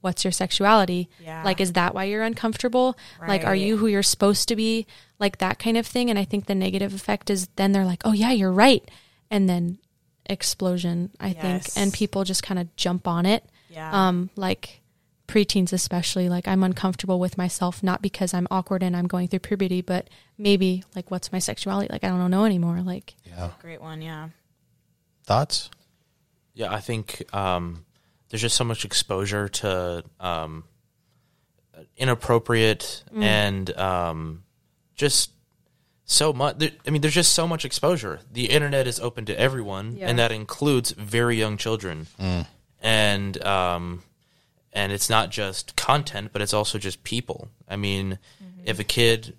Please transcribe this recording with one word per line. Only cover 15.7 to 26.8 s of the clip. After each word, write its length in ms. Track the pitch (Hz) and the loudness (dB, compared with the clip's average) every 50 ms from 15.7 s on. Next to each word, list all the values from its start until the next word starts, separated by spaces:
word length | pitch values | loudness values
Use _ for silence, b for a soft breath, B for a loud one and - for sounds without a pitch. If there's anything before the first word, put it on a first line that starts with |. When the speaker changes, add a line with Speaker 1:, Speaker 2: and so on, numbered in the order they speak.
Speaker 1:
especially, 560 | - 180 - - 185 175 170 - - 185 180 180 | 0 -2 -2 -2 -2 -2 -2 -2 -2 0 0 0
like, 180 | 175 175 180 | 0 0 0
I'm 160 | 190 190 190 | 2 2 2
uncomfortable 560 | 190 185 185 - - 190 180 - - 190 185 180 | 4 2 0 0 0 -2 -2 -2 -2 0 0 0
with 180 | 180 185 - - | 0 -2 -2 -2
myself, 440 | 180 180 - - 185 180 175 - | -2 -2 -2 -2 -2 -2 -2 -2
not 180 | - 185 185 - | -2 -2 -2 0
because 300 | - 196 - - 196 180 - | -2 -4 -2 -2 -2 -2 0
I'm 120 | 180 180 - | -2 -2 0
awkward 320 | - 190 180 - 196 185 | 0 -2 0 0 -2 0
and 120 | 190 180 175 | 0 0 0
I'm 100 | 175 175 175 | 0 0 0
going 200 | - 180 180 175 | 0 -2 -2 0
through 100 | - 185 | -2 -4
puberty, 400 | - - 214 190 196 185 180 180 | -2 -2 -2 -2 0 0 0 -2
but 280 | 180 - 180 180 - b b b b b b | -2 -2 -4 -4 -4 b b b b b b
maybe, 480 | - 208 202 202 190 190 185 185 185 185 _ _ | -2 2 4 4 4 4 2 2 0 -4 _ _
like, 160 | 190 175 - | -12 -8 -6
what's 220 | 185 180 - - | -8 -8 -6 -4
my 60 | - 185 | -4 -4
sexuality? 500 | 185 - 208 - - 196 196 196 202 - | -2 -4 -4 -4 -4 -4 -2 -2 -2 -4
Like, 140 | - - - | -6 -6 -4
I 40 | 190 | -2
don't 220 | 185 180 180 180 | 0 0 2 2
know 140 | 185 190 214 | 4 4 4
anymore. 380 | 220 196 175 170 170 170 175 | 4 4 2 0 0 0 -2
Like, 320 | 180 180 180 - - - - _ _ | -2 -4 -6 -8 -10 -16 -20 _ _
Speaker 3:
Yeah. 240 | 90 87 87 90 85 - - | -16 -10 -8 -8 -8 -8 -12
Speaker 2:
Great 200 | - 165 165 - | -18 -20 -18 -16
one, 200 | - 160 160 156 | -16 -14 -14 -12
yeah. 260 | 156 160 160 156 156 165 165 _ _ _ _ _ _ _ _ _ _ _ _ _ _ _ _ _ _ | -12 -12 -12 -12 -14 -14 -16 _ _ _ _ _ _ _ _ _ _ _ _ _ _ _ _ _ _
Speaker 3:
Thoughts? 460 | - 101 120 147 - - - - - - _ _ _ _ _ _ _ _ _ _ _ _ _ _ _ _ | 0 2 2 2 0 -2 -6 -6 -8 -18 _ _ _ _ _ _ _ _ _ _ _ _ _ _ _ _
Speaker 4:
Yeah, 180 | - 113 92 | -8 -6 -4
I 80 | 98 107 | -4 -6